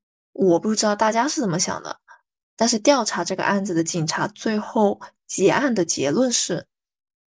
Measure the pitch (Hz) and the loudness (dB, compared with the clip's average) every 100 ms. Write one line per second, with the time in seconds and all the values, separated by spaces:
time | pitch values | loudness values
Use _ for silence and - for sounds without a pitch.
0 | _ _ _ - 185 170 214 214 214 208 | _ _ _ 0 2 2 2 -2 0 2
1 | 220 226 285 311 214 165 - 78 - - | 0 2 0 -2 -2 -2 -4 -6 -10 -14
2 | _ - _ _ _ - 233 226 277 277 | _ -20 _ _ _ -2 0 2 4 2
3 | 214 185 170 - - 202 202 165 160 170 | 2 -4 -4 -2 0 0 -2 -2 -2 -2
4 | 156 - 147 - 226 214 - 226 208 - | -2 -2 -6 -4 -4 -4 -2 2 2 0
5 | - _ - - 370 - 277 208 165 - | -12 _ -10 2 4 4 2 0 0 0
6 | 135 185 254 226 - 165 - _ _ _ | 0 2 2 0 -2 -6 -8 _ _ _
7 | _ _ | _ _